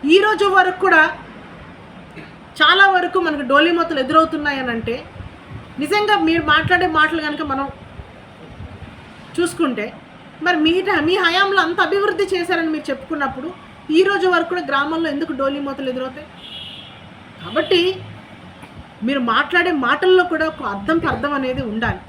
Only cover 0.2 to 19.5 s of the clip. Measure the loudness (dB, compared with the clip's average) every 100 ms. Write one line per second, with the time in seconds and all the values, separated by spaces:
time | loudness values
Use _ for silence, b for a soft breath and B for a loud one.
0.2 | 4 2 2 4 2 0 4 4 4 0
1.2 | -16 -20 -20 -20 -20 -20 -20 -20 -20 -18
2.2 | -18 -20 -20 2 4 6 6 6 0 0
3.2 | 0 -4 2 4 4 2 0 -2 2 4
4.2 | 4 -2 -4 -4 -4 -4 -6 -8 -10 -18
5.2 | -18 -18 -18 -18 -14 -8 -2 0 2 2
6.2 | 2 0 2 2 2 2 2 2 2 0
7.2 | -4 -6 -6 -4 -6 -10 -18 -18 -18 -20
8.2 | -20 -20 -20 -16 -16 -16 -18 -18 -20 -20
9.2 | -10 -2 -2 0 -2 -2 -8 -10 -20 -20
10.2 | -20 -4 0 2 2 2 2 0 2 2
11.2 | 2 2 2 2 0 0 0 2 0 0
12.2 | -2 -2 -2 -2 -2 -4 -6 -8 -6 -6
13.2 | -4 -6 -12 -14 -20 -20 2 4 4 2
14.2 | 2 2 0 -4 -2 -2 0 -2 -2 -4
15.2 | -6 -2 -2 -2 -6 -6 -6 -6 -8 -10
16.2 | -18 -20 -18 -16 -16 -18 -20 -20 -20 -20
17.2 | -20 -16 -6 -4 2 2 2 -4 -12 -18
18.2 | -20 -20 -20 -20 -20 -20 -20 -8 -4 -2
19.2 | 0 0 2